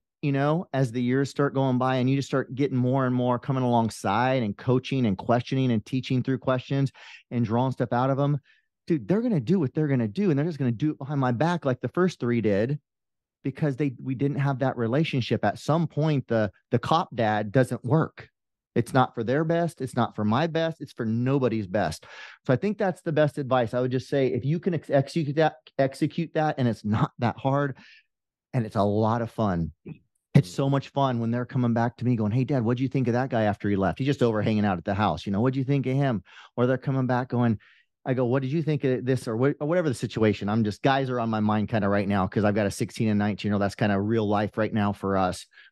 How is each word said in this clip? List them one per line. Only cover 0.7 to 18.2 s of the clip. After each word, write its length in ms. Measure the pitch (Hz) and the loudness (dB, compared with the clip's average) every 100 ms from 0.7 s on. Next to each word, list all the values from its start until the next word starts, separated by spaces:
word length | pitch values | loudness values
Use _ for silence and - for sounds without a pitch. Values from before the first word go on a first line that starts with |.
as 200 | 135 127 | -2 0
the 100 | 123 | 0
years 280 | 123 131 135 | 0 0 0
start 240 | - 143 | 0 0
going 240 | 135 135 127 | 2 2 2
by 200 | 127 131 | 2 2
and 120 | 127 | 2
you 60 | |
just 140 | 139 - | 0 0
start 260 | 135 - | -2 -2
getting 220 | 123 143 127 | -2 0 0
more 280 | 127 135 | 2 2
and 80 | 127 | 2
more 240 | 123 123 120 | 2 0 0
coming 240 | - 131 | 0 0
alongside 800 | 123 117 113 - 104 113 127 131 | 2 2 0 -2 -2 2 2 0
and 120 | 107 | -2
coaching 500 | - - 127 - 135 | -2 0 0 0 0
and 120 | 113 92 | 0 0
questioning 540 | - 120 - 135 131 | 0 0 0 0 2
and 140 | 110 | 0
teaching 380 | - 131 - 131 | -2 -6 -2 -2
through 140 | 135 127 | 0 -2
questions 560 | 135 127 - 139 135 - - - - | 0 -2 -2 -2 -2 -4 -20 -20 -6
and 140 | 120 | -2
drawing 300 | 107 120 131 | 0 0 0
stuff 180 | 123 120 | -2 -2
out 180 | 120 135 | 0 0
of 100 | 135 | 0
'em, 200 | 143 143 - _ _ _ - | 0 -2 -6 _ _ _ -4
dude, 180 | 156 | -2
they're 160 | 101 202 | 0 0
gonna 200 | 247 165 | 2 0
do 180 | 110 190 | 2 0
what 140 | 131 | 0
they're 140 | 156 151 | 0 0
gonna 180 | 131 110 | 0 0
do. 220 | 131 202 | 0 0
And 100 | 139 | 2
they're 60 | |
just 140 | 165 147 | 0 -2
gonna 120 | 127 | -2
do 200 | 107 151 | 0 -2
it 60 | - | -4
behind 220 | 139 139 | -4 -2
my 140 | 127 | 0
back 320 | 117 165 175 | 0 0 0
like 160 | 131 123 | -2 -2
the 80 | 123 | -4
first 320 | 175 185 - | 0 0 0
three 180 | 120 120 | -2 0
did 400 | 104 98 120 151 _ _ _ _ _ _ | 2 2 0 -4 _ _ _ _ _ _
because 320 | 139 - 151 | -8 -2 -2
they, 200 | 127 143 120 | -2 -4 -4
we 140 | 131 | -6
didn't 240 | 131 143 147 | -2 -2 0
have 200 | 139 131 | -2 0
that 180 | 131 123 | -2 0
relationship. 680 | 113 139 165 139 - 117 | 0 0 0 -2 -2 0
At 160 | 104 - | 0 -2
some 280 | - 160 156 | 0 0 0
point, 380 | 147 156 143 - | 0 0 0 0
the, 240 | 113 104 - _ | 0 0 -4 _
the 100 | 120 | -2
cop 340 | - 165 - | 2 0 0
dad 380 | 113 107 107 107 | -2 0 0 0
doesn't 320 | 135 123 123 | 2 2 -2
work. 460 | 123 156 - - | 0 0 0 -6